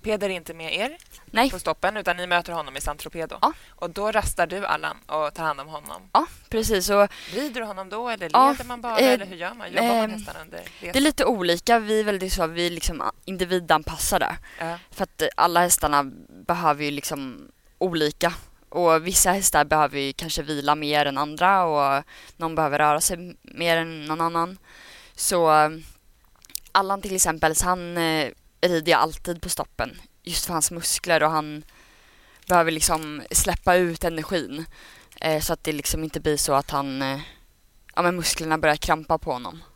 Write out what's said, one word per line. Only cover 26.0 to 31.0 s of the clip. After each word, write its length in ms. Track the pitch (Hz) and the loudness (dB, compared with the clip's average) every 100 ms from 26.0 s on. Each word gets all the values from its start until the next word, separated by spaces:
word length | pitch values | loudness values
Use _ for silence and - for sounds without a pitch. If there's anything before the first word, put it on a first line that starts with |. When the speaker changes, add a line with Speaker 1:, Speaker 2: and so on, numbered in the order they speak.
| _ _ _ _ - - - | _ _ _ _ -12 -12 0
Speaker 2:
Allan 300 | 196 196 196 | 0 2 -4
till 120 | 190 185 | -2 0
exempel, 380 | 175 160 160 | 0 2 2
så 100 | 160 180 | 2 0
han, 300 | 180 175 175 | 0 -2 -2
eh, 320 | 165 160 131 - _ _ | 0 0 -2 -6 _ _
rider 320 | 180 170 160 | 2 2 4
jag 80 | 156 | 4
alltid 420 | 156 - - 170 | 4 -2 -8 -8
på 60 | 180 | -6
stoppen. 520 | - 156 - 120 - - _ | -6 -6 -6 -6 -6 -20 _
Just 220 | 175 165 - | -6 -4 -2
för 60 | |
hans 180 | 170 - | -2 -2
muskler 520 | 170 - - | -2 -4 -4